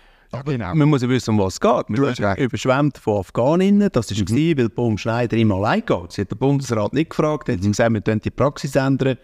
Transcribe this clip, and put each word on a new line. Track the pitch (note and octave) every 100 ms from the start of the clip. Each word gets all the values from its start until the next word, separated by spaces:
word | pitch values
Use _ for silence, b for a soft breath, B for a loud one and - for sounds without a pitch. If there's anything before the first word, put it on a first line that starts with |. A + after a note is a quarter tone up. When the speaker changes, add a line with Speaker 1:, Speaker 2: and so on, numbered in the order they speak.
| b b b
Speaker 1:
Ja, | -
genau. | C3+ C3 F#2
Speaker 2:
Man | D#3+ D3
muss | D3
ja | A#2+
wissen, | B2+ -
um | G#2+
was | F#2+
es | -
geht. | G#3 B3 -
Wir | G#2+
Speaker 1:
Du | C#3
hast | -
Speaker 2:
werden | G#2
Speaker 1:
recht. | F#2+
Speaker 2:
überschwemmt | C3 A2 C3 B2+ D3 -
von | - G#2
Afghaninnen. | F#2 - B2 E3+ F#3+ G3+ G3+
Das | B2+ A2
war | G2+
Speaker 1:
Mhm. | F#2
Speaker 2:
gewesen, | A#2+ D#3+ D3
weil | A#2
Baumschneider | - A#2+ G#2+ A#2 A2+ A#2+ A2+
immer | A2
allein | F#2+ G#2 F#3 -
geht. | A2 E2
Sie | -
hat | C3
den | G#2+
Bundesrat | C3+ C#3+ C3 A2 G#2
nicht | C3+ D#3+
gefragt, | - D#3 D3+ -
hat | A#2
sie | G2+
Speaker 1:
Mhm. |
Speaker 2:
gesagt, | G#2 A#2
wir | A2
tun | G#2 A2
die | A2
Praxis | - B2+ - C#3+ C#3
ändern, | C3+ C3+ C3+ B2